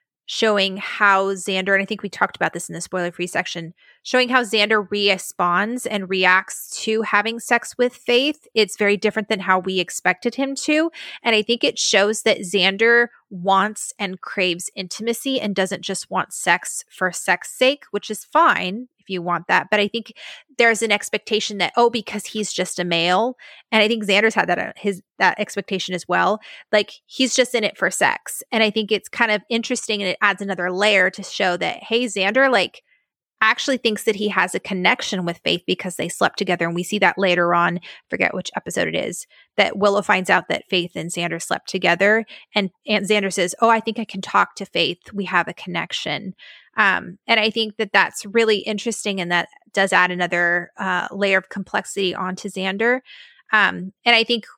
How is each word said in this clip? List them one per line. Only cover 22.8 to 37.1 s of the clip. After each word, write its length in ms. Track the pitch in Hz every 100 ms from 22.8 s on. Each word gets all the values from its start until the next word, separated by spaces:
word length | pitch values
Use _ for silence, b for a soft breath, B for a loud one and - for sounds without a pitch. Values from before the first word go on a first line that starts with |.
male, 520 | 175 170 170 185 240 - B B _
and 100 | 220
I 60 | 214
think 160 | 233
Xander's 300 | 202 196 220
had 140 | 220 175
that, 100 | 175
uh, 140 | - -
his, 240 | 208 190 - -
that 200 | 190 -
expectation 560 | 208 - - 190 -
as 120 | 180 -
well. 320 | 180 175 214 B B -
Like, 200 | 214 208 - _
he's 280 | - 262
just 200 | - 240
in 80 | 233
it 140 | 214 -
for 120 | 185
sex. 520 | - 151 - - - -
And 100 | 226
I 80 | 220
think 200 | 220 208
it's 160 | 202 -
kind 220 | - 226
of 120 | 208 -
interesting, 540 | 233 226 247 - 208
and 80 | 196
it 80 | -
adds 220 | 208 196
another 280 | 196 185 180
layer 360 | 185 214 196 185
to 120 | 190
show 340 | 185 - 190 180
that, 180 | - -
hey, 200 | - 233 247
Xander, 440 | 196 190 240 269
like, 320 | 226 165 - _ _ _ _ _ _
actually 360 | 220 240 - 254
thinks 260 | 233 214
that 120 | - 202
he 120 | 208
has 260 | 185 180
a 60 | 190
connection 640 | - 185 180 - - 190
with 160 | 170 170
Faith 200 | 160 170 -
because 300 | 185 185 -
they 140 | 175
slept 280 | - 190 -
together. 280 | 185 170 170
And 80 |
we 80 | 170
see 160 | 175 208
that 180 | 185